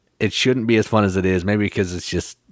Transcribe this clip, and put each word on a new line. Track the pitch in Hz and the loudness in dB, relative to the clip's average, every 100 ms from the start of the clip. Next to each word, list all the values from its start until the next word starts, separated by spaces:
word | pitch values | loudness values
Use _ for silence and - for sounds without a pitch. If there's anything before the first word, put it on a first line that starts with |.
| _ - | _ -4
it | 107 | -4
shouldn't | - 127 127 113 | 0 0 0 2
be | 110 | 2
as | - | 2
fun | 110 101 | 2 2
as | 95 | 2
it | 92 | 2
is, | 92 92 | 0 0
maybe | 104 104 | 0 -2
because | - 90 90 | -2 -4 -4
it's | - | -6
just | 87 - - _ | -6 -6 -12 _